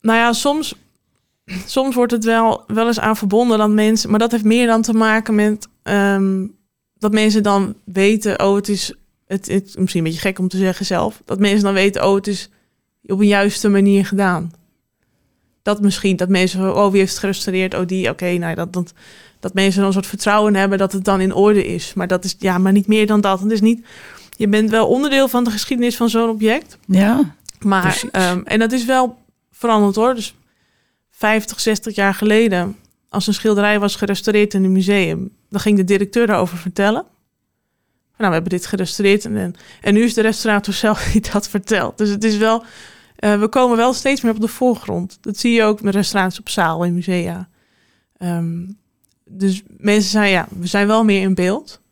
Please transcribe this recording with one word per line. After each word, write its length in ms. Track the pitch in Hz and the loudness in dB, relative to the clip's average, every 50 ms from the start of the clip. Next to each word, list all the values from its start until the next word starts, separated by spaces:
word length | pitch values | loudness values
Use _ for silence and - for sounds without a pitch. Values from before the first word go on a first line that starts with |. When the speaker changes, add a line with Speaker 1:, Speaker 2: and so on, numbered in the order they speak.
Speaker 1:
nou 180 | _ 220 226 233 | _ 2 2 2
ja, 140 | 233 240 | 2 2
soms, 420 | 233 233 - 285 285 311 302 - - - _ _ _ _ _ _ _ _ _ _ _ _ _ _ 185 185 - | 0 0 0 -2 -2 -2 -4 -8 -12 -16 _ _ _ _ _ _ _ _ _ _ _ _ _ _ -14 -14 -12
soms 280 | - - 262 262 269 247 | -4 -2 -2 -2 0 0
wordt 180 | 247 247 233 | 0 0 0
het 120 | 240 226 214 | 0 -2 0
wel, 400 | 226 226 226 226 220 220 - - | 0 2 2 2 2 0 -2 -6
wel 200 | _ 214 214 226 | _ -2 0 0
eens 140 | 233 233 220 | 0 0 0
aan 160 | - 220 220 | 0 -2 -2
verbonden 420 | - - 196 196 226 240 247 220 214 | 0 -2 0 2 2 2 2 2 2
dat 120 | 214 208 | 2 2
mensen, 400 | 208 214 214 214 220 220 - 214 | 2 4 4 4 2 0 0 0
maar 80 | 208 214 | 0 2
dat 120 | 226 233 | 2 2
heeft 120 | 233 233 208 | 0 0 2
meer 220 | 214 220 240 247 | 2 2 4 4
dan 160 | 233 226 226 | 2 2 2
te 100 | 226 233 | 2 0
maken 420 | 220 220 220 220 214 220 220 - 220 | 0 2 2 2 2 0 0 0 0
met, 340 | 208 208 214 214 208 - - _ _ | 2 2 2 0 -2 -6 -18 _ _
ehm, 640 | _ - 202 202 196 202 196 196 196 190 190 190 190 208 - _ _ _ _ _ _ _ _ _ | _ -2 0 2 2 2 2 0 0 0 0 -2 -4 -8 -10 _ _ _ _ _ _ _ _ _
dat 140 | - 214 | -2 0
mensen 300 | 208 214 214 214 208 220 | 2 2 2 2 2 2
dan 320 | 202 208 202 202 196 208 208 - _ | 2 2 2 2 0 -2 -6 -12 _
weten, 560 | - 180 190 190 202 220 208 214 214 190 - | -8 -2 2 2 2 2 2 0 -2 -2 0
"Oh, 140 | - 196 202 | 2 2 2
het 140 | 202 202 208 | 0 0 -2
is, 260 | 208 190 - - - _ _ _ _ _ _ | -4 -4 -4 -8 -12 _ _ _ _ _ _
het, 200 | _ 190 196 - | _ -8 -8 -6
het, 280 | - - 196 190 190 - - | -2 -4 -4 -4 -4 -4 -4
misschien 200 | 190 185 - 175 165 | -4 -2 -2 -2 -4
een 60 | 160 | -4
beetje 160 | 165 165 - 196 | -6 -4 -4 -6
gek 100 | 190 - | -4 -2
om 100 | 185 185 | -4 -4
te 80 | - | -2
zeggen 300 | 190 196 185 180 - 202 | 0 -2 -2 -2 -4 -6
zelf, 360 | - 190 175 - 220 220 - _ | -4 -2 -2 -2 -2 -6 -10 _
dat 140 | - - 190 | -8 -2 0
mensen 240 | 202 202 196 214 | 0 2 2 2
dan 100 | 202 196 196 | 2 2 2
weten, 320 | 190 196 202 196 - - 196 | 2 2 0 0 0 0 0
oh, 60 | 196 | 0
het 120 | 196 196 | 0 -2
is 240 | 208 202 185 - - _ _ _ _ _ _ _ _ _ _ _ | -4 -6 -6 -8 -16 _ _ _ _ _ _ _ _ _ _ _
op 140 | - 190 190 | -6 -2 2
een 60 | 208 | 4
juiste 420 | 202 202 202 196 202 196 - - 208 | 4 4 4 2 0 -2 0 0 2
manier 380 | 202 196 196 202 196 196 190 | 2 4 4 4 4 2 2
gedaan." 440 | - 196 190 202 190 180 165 170 170 - _ _ _ _ _ _ _ _ _ _ _ _ _ _ _ _ _ _ _ _ _ | 0 -2 0 0 0 0 -2 -6 -8 -12 _ _ _ _ _ _ _ _ _ _ _ _ _ _ _ _ _ _ _ _ _
Dat 180 | _ 202 208 208 | _ -4 -2 2
misschien, 360 | 202 202 190 - - 196 190 | 0 0 0 0 0 0 0
dat 120 | 170 180 185 | 0 0 0
mensen, 480 | 196 180 185 185 - 185 190 190 - | 2 2 2 0 0 -2 -2 0 2
Oh, 140 | - 208 202 | 2 2 2
wie 80 | 190 196 | 4 2
heeft 100 | 190 190 | 2 0
het 80 | - - | -2 -4
gerestaureerd? 540 | - 196 196 - - - 185 185 185 185 - | -4 -4 -4 -4 -4 -4 -2 -2 -2 -2 -2
Oh, 120 | - 180 | -4 -4
die, 240 | 175 185 185 - 113 | -4 -4 -2 -2 -4
oké, 140 | 139 - 180 | -4 -4 -4
nou 120 | 180 175 175 170 165 | -4 -2 -2 -4 -4
ja, 40 | 165 | -6
dat, 180 | - 170 180 | -6 -8 -6
dat, 200 | 180 180 175 - _ _ - - - - - - _ _ | -6 -6 -6 -6 _ _ -20 -20 -20 -20 -20 -20 _ _
dat 140 | - 190 190 | -12 -6 -2
mensen 240 | 190 196 196 185 196 | 0 0 0 2 2
dan 80 | 202 | 0
een 60 | 196 | 0
soort 140 | 190 196 190 | 0 -2 -4
vertrouwen 480 | - - 202 - 214 202 214 214 214 208 | -6 -10 -4 -2 0 2 2 2 2 2
hebben 240 | 190 196 196 196 190 | 2 2 0 0 0
dat 140 | 196 190 | -2 -2
het 120 | - 196 185 | -2 -4 -2
dan 160 | 208 196 190 | 0 0 0
in 120 | 185 190 - | 0 0 2
orde 320 | - 202 208 214 202 - | 2 4 4 4 2 0
is. 280 | - - 175 - - - | -2 -4 -6 -8 -8 -6
Maar 120 | 190 180 | -6 -2
dat 180 | 185 185 180 185 | -2 -2 -2 -2
is, 120 | 190 - _ | -6 -10 _
ja, 200 | - 190 180 180 | -4 -2 0 2
maar 140 | 185 190 | 2 4
niet 140 | 196 208 196 | 4 2 4
meer 200 | 202 214 214 214 | 2 2 2 2
dan 140 | 208 214 208 | 2 2 2
dat. 200 | 208 202 196 185 | 2 2 0 0
Het 100 | 190 214 | -2 -2
is 100 | 226 214 | 0 2
niet, 260 | 202 220 233 233 233 - - - - - - - - - - | 2 2 2 0 -4 -18 -20 -20 -20 -20 -20 -20 -20 -20 -8
je 120 | - - 208 | -4 0 2
bent 220 | 202 214 220 220 | 2 2 2 2
wel 160 | 220 226 220 - | 2 2 2 2
onderdeel 400 | 220 254 277 302 269 269 269 262 | 2 2 2 2 2 2 2 2
van 160 | 262 247 247 | 2 0 0
de 60 | 233 | 0
geschiedenis 460 | 214 208 - - 277 240 240 240 240 | -2 -4 -4 -4 -2 0 0 -2 0
van 120 | - 240 233 | 0 -2 0
zo'n 200 | 208 226 233 226 | 2 0 0 0
object. 500 | 226 214 214 220 226 285 - - - _ _ | -2 0 0 0 0 0 -4 -10 -20 _ _
Speaker 2:
Ja, 480 | - 190 185 196 208 233 269 285 160 - _ _ - _ _ | 0 2 4 4 4 4 2 0 0 -2 _ _ -20 _ _
Speaker 1:
Maar, 220 | - 202 196 190 | -2 0 0 2
Speaker 2:
precies. 280 | 180 190 - - - - | 0 0 -2 -2 -6 -4
Speaker 1:
ehm, 300 | - 190 185 180 180 180 - | -2 -2 0 0 -2 -4 -4
en 140 | - - 220 | -2 0 0
dat 140 | 226 226 | 0 0
is 120 | 247 262 233 | 0 -2 -2
wel 340 | 233 262 262 254 240 240 _ _ _ _ _ _ _ | 0 0 2 0 0 -4 _ _ _ _ _ _ _
veranderd 440 | _ - - 233 226 214 208 202 196 | _ -6 -2 0 2 2 2 2 2
hoor. 180 | 214 220 254 262 | 2 0 0 0
Dus 200 | 240 202 - - _ _ _ _ _ _ _ _ _ _ _ _ _ _ _ | -2 -6 -12 -14 _ _ _ _ _ _ _ _ _ _ _ _ _ _ _
vijftig, 500 | _ _ - 214 214 220 214 - 220 - | _ _ 0 0 0 0 -2 -4 -10 -6
zestig 340 | - 226 220 214 - 226 202 | -2 -2 -2 -2 -6 -8 -4
jaar 200 | - 196 196 190 | -2 0 0 0
geleden, 600 | - 214 214 214 220 233 226 190 180 175 196 208 - _ _ _ _ _ _ | 0 0 2 4 4 4 2 2 0 -4 -4 -8 -14 _ _ _ _ _ _
als 180 | - 202 180 | -6 -4 -2
een 80 | - 202 | -2 -4
schilderij 440 | - - 220 208 202 202 208 214 208 | -2 0 0 2 2 2 2 2 2
was 160 | 202 202 - | 0 -2 -2
gerestaureerd 580 | - - 190 202 190 - 226 208 208 208 208 - | -4 -4 -4 -4 -4 -2 0 2 2 2 2 2
in 100 | 196 190 | 0 2
een 80 | 185 | 2
museum, 580 | 185 190 185 185 202 202 185 160 160 165 185 190 _ _ _ _ | 2 2 2 2 2 2 2 0 -2 -6 -8 -10 _ _ _ _
dan 100 | - 202 | -8 -2
ging 160 | - 214 208 | 0 2 2
de 80 | 202 190 | 2 4
directeur 420 | 180 202 196 202 202 - 240 233 | 2 2 0 0 0 0 0 0
daarover 320 | 220 214 175 180 170 175 170 | 2 2 0 0 -2 -4 -8
vertellen. 460 | - 190 - - 196 202 220 240 - _ _ _ _ _ _ _ _ _ _ _ _ _ _ _ _ _ _ _ _ _ _ | -10 -8 -4 0 0 0 0 -2 -6 _ _ _ _ _ _ _ _ _ _ _ _ _ _ _ _ _ _ _ _ _ _
"Nou, 120 | _ 220 196 | _ -2 0
we 40 | 170 | 0
hebben 160 | 160 170 180 | 0 -2 -2
dit 160 | 180 180 - | -6 -6 -6
gerestaureerd." 580 | - - 190 185 170 - - 202 196 196 208 208 | -6 -4 -4 -4 -4 -4 0 2 2 2 2 0
En, 120 | 226 214 | -4 -6
en, 180 | 208 190 175 175 - - - - - | -4 -4 -6 -8 -12 -18 -20 -20 -8
en 140 | - - 202 | 0 2 4
nu 80 | 208 | 4
is 120 | 233 240 233 | 4 2 2
de 60 | 233 | 0
restaurator 520 | 214 220 214 - - 226 208 202 202 - 190 | 0 0 0 -2 -2 0 0 0 0 -4 -6
zelf 300 | - - 214 214 - - | -2 0 0 0 0 -2
<laughs> 80 | - | 0
die 120 | - 220 208 - | 0 0 0 0
dat 160 | - 202 - - | -4 -4 -4 -2
vertelt. 500 | - 202 190 - 220 190 160 98 - - | -6 -8 -4 -2 -2 -2 -2 -4 -4 -2
Dus 100 | 208 208 | -2 -2
het 140 | 202 208 208 | -2 0 0
is 120 | 226 214 | -2 0
wel, 280 | 208 220 220 226 226 233 - - - - - - - _ _ _ | 2 2 0 0 0 -4 -10 -20 -20 -20 -20 -20 -20 _ _ _
eh, 240 | - - 208 208 208 | -4 0 0 2 2
we 80 | 214 214 | 0 0
komen 280 | - 262 254 247 240 | 2 2 2 4 4
wel 160 | 226 233 254 | 2 2 0
steeds 280 | 254 247 - 269 277 269 | 0 0 -2 -2 -2 0
meer 120 | - 226 | 0 -2
op 80 | 220 220 | -2 0
de 80 | 214 226 | -4 -6
voorgrond. 720 | - - 254 254 233 - - - 180 175 175 190 - _ | -4 -2 0 0 0 -2 -6 -8 -6 -6 -6 -8 -12 _
Dat 160 | _ - 202 - | _ -10 -10 -4
zie 140 | - 240 | -2 0
je 100 | 233 233 | 2 2
ook 200 | 220 214 214 214 | 2 2 0 -2
met 120 | 220 202 190 | -2 -2 0
restauraties 440 | 202 196 - - 202 185 185 180 - | 0 -2 0 -2 -2 -2 -2 -4 -8
op 80 | - - | -12 -8
zaal 360 | - - 175 160 160 165 175 | -4 -2 -2 -2 -2 -2 -2
in 100 | 175 175 | -2 -2
musea. 540 | 175 175 - 185 180 170 175 170 180 185 _ _ _ _ _ _ _ _ _ _ _ _ _ _ _ | -2 -2 -2 -2 -2 -2 -4 -8 -10 -12 _ _ _ _ _ _ _ _ _ _ _ _ _ _ _
Ehm, 460 | 180 180 175 170 170 165 170 170 175 185 208 214 _ _ _ _ _ _ _ _ _ | -6 -6 -4 -4 -4 -6 -6 -8 -10 -12 -16 _ _ _ _ _ _ _ _ _ _
dus 380 | _ - 190 196 196 190 196 - _ - | _ -8 -2 -2 -2 -2 -2 -8 _ -20
mensen 340 | - - 208 208 214 202 185 | -6 0 2 2 2 2 2
zijn, 200 | 202 214 208 202 | 0 2 2 2
ja, 160 | 190 180 160 - - 190 | 2 0 -2 -4 -10 -10
we 80 | 175 | -8
zijn 200 | 180 - 202 202 | -2 0 0 2
wel 180 | 202 220 220 233 | 2 2 2 4
meer 160 | 214 202 196 | 4 2 2
in 120 | 190 190 190 | 2 0 0
beeld. 460 | 180 180 180 202 285 311 - - _ _ _ | 0 0 0 -2 -4 -6 -12 -20 _ _ _